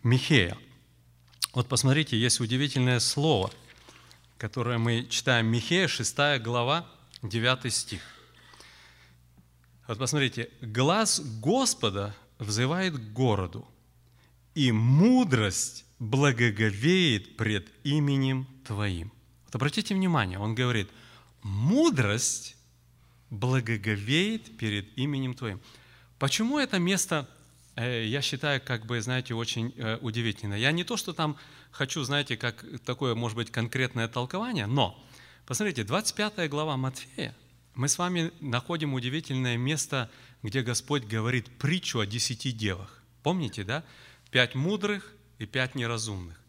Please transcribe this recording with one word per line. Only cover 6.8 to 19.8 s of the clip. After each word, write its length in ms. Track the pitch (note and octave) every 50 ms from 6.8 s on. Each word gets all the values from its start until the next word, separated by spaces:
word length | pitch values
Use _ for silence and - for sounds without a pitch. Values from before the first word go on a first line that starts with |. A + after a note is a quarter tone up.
| E3+ - - - - _ - -
девятый 480 | - G#2 G#2 A#2 A2+ B2 C3 B2+ - B2
стих. 320 | A2 - - - - F2+ - - - - - - - - - - - - - - - - - - - - - - - _ - _ _ - _ _ _ _ _ _ _ - _
Вот 120 | - A2+ G#2
посмотрите. 520 | C3 A#2+ C#3+ D3+ C#3 B2 - A#2+ A#2 - - -
"Глаз 600 | - A2+ G#2 A#2+ C3 D3 F3+ G#3+ A3 - - - D#3 C3+ A2 A2
Господа 760 | A2 C#3+ G#3+ C4 C4+ G#3+ - - - G#2+ F#2+ G2+ G2 G#2 G2+ - - _ _ _
взывает 560 | A2+ G#2 G#2 A2 B2 C3 D#3+ F3+ F#3+ F#3 D#3
к 160 | C3 A2 G#2+
городу, 520 | G#2+ A#2+ C3 B2 G#2 G2 F#2+ E2+ - - - - - _ _ _ _ _ _ _ _ _ _ _ _ _ _ _ _
и 160 | D#3+ C#3 B2+
мудрость 1120 | A2+ A2 A2+ B2 C3+ D3 F#3 A#3 B3+ B3+ B3 F3 B2+ A#2 G#2+ G2 F2+ - - - - - - _ _ _
благоговеет 1400 | A#2+ G#2+ A#2 C3 C#3+ C#3+ B2+ A2+ A#2+ A#2 G2+ G2+ A2 G#2+ G2+ G2+ A#2 D#3 F#3 F#3+ F3+ D#3 A2+ G2+ G2 - -
пред 340 | - A2 G#2+ G#2 G2 F#2 - - - -
именем 640 | D3 C#3+ D3+ D3 C#3+ C#3 C3+ C3+ C3 C3 C3 C3 C3 - - -
Твоим". 480 | - G#2+ G2+ G#2+ G2+ F#2 E2 E2+ G#2 - - _ _ _ _ _
Вот 100 | - -
обратите 400 | A#2+ B2+ D3 - A3+